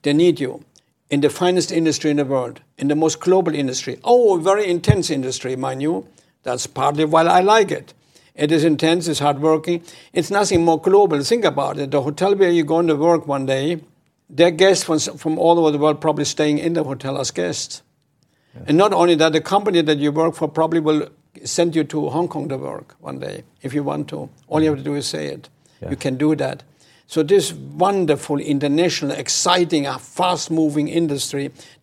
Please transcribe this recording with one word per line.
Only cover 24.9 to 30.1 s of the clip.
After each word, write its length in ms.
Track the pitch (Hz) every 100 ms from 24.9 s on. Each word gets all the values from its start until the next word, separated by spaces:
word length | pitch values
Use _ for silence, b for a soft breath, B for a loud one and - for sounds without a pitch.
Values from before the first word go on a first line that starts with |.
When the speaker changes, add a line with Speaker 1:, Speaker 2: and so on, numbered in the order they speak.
| 143
Speaker 1:
is 100 | -
say 220 | 156 -
it. 220 | - - _ b b
Speaker 2:
Yeah. 80 | -
Speaker 1:
You 80 | 135
can 180 | 143 127
do 180 | 151 151
that. 280 | 135 139 _ b b b _
So 160 | 160
this 280 | 151 196 156
wonderful, 880 | 151 135 147 185 202 165 143 - 143
international, 720 | 139 139 143 147 175 - 143
exciting, 760 | 147 131 - 190 180 170 160 139
uh, 120 | 131
fast-moving 920 | -